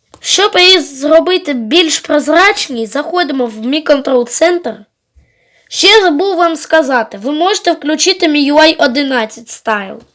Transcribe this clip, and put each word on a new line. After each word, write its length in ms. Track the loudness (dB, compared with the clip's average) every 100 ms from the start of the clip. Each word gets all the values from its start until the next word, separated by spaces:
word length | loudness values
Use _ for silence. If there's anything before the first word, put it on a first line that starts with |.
| _ -12
щоб 360 | -4 0 0 2
її 220 | 4 2
зробити 760 | 0 -4 2 4 4 -2 -2
більш 460 | -6 0 0 0 -2
прозрачній, 880 | -2 -2 2 2 2 0 -6 -6 -6
заходимо 580 | -6 -4 -2 -2 -2 -4
в 120 | -6
мій 240 | -4 -2
контрол-центр. 1040 | 2 0 2 0 0 0 2 0 -4 -10 -16 _ _ _ _ _ _ _ -12
Ще 340 | -2 4 4
забув 360 | 4 2 0 0
вам 180 | 0 -2
сказати, 600 | 0 0 2 0 -2 -6
ви 140 | -6
можете 400 | -2 0 0 -2
включити 560 | -2 -2 -2 0 0 0
міюай 480 | 2 2 4 4 4
одинадцять 720 | 0 0 -2 -2 -4 -8 -16
стайл. 520 | -10 -4 -4 -6 -14 -20